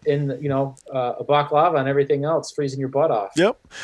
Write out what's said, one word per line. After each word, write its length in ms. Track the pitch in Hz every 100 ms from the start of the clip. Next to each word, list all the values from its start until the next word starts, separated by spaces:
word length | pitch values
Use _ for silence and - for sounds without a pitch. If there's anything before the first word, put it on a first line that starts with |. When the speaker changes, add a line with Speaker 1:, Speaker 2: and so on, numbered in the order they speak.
| 151
Speaker 1:
in, 320 | 143 139 135
you 80 | 147
know, 280 | 135 135 131 -
uh, 220 | 135 120 -
a 60 |
balaclava 520 | 113 147 147 151 175 151
and 120 | 135
everything 360 | 139 143 139
else, 260 | 147 160 -
freezing 280 | - 139 135
your 80 | 131
butt 220 | 139 160
off. 220 | 113 98 156
Speaker 2:
Yep. 220 | 196 - _ -